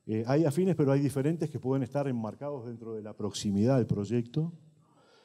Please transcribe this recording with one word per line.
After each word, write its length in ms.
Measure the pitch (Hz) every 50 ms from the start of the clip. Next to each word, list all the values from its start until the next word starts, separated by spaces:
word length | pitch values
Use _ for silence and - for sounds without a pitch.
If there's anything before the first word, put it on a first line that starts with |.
| _
eh, 180 | - 107 110 113 117
hay 180 | 135 151 165
afines, 300 | 151 135 165 185 190 165
pero 160 | 143 151 135
hay 100 | 139 139
diferentes 480 | 143 135 131 139 131 151 170 160 170 156
que 100 | - 117
pueden 240 | - 127 135 135 131
estar 240 | 135 135 143 143 139
enmarcados 580 | 127 117 110 107 104 104 139 143 147 131 113
dentro 280 | 123 117 113 120 113 113
de 80 | 110
la 140 | 104 107 104
proximidad 600 | - 107 101 - - - 104 98 98 104 123 135 131
del 100 | 110 110
proyecto. 680 | - 101 101 95 113 120 117 117 - 151 156 170 175 - - - _ _ _ _ _ _ _ _ _ _ _